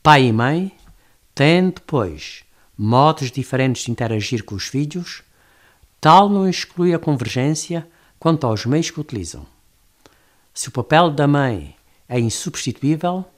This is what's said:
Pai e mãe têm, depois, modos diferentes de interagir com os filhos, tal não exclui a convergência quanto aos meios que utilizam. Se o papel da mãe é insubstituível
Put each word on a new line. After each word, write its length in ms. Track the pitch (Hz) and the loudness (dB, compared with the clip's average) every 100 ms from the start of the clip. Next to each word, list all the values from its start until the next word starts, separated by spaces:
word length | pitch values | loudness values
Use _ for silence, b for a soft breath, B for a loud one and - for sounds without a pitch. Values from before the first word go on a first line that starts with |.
Pai 260 | 156 147 127 | 6 6 6
e 60 | |
mãe 400 | 110 123 160 190 _ b b b b _ | 2 0 -2 -4 _ b b b b _
têm, 360 | - 143 170 185 | 0 4 4 2
depois, 720 | 175 - 147 95 76 - - _ _ _ - | -2 -4 -2 -2 -6 -16 -18 _ _ _ -6
modos 540 | 107 123 151 156 131 | 0 4 4 2 -6
diferentes 520 | 135 123 131 131 120 | -8 -6 -2 -2 -2
de 60 | - | -6
interagir 540 | 117 117 110 101 117 | -4 -2 -4 -4 -6
com 100 | - | -6
os 100 | 101 | -10
filhos, 600 | - 131 151 175 175 - b b b b b b b _ | -6 -6 -6 -8 -12 -16 b b b b b b b _
tal 280 | 151 175 202 | 6 8 6
não 200 | 202 190 | 2 0
exclui 460 | 170 - - 175 | -2 -8 -2 0
a 60 | 165 | 0
convergência 880 | 160 139 113 127 135 156 - 170 156 b b b | 0 -2 -2 -2 -2 -2 -4 -8 -8 b b b
quanto 300 | 165 156 131 | 0 0 0
aos 180 | 107 | -2
meios 260 | 113 147 160 | 0 0 -2
que 100 | - | -8
utilizam. 440 | 147 113 85 60 73 _ _ _ _ b b b b b b | -10 -10 -10 -14 -20 _ _ _ _ b b b b b b
Se 140 | - - | -14 -8
o 40 | |
papel 380 | 127 117 156 175 | -8 2 4 4
da 160 | 143 143 | 2 2
mãe 480 | 143 135 101 73 _ _ _ _ | 2 0 -4 -10 _ _ _ _
é 120 | 123 | -2
insubstituível 1040 | 117 - - - - 117 135 156 175 185 185 | -2 -4 -10 -8 -8 -4 -2 -2 -4 -6 -10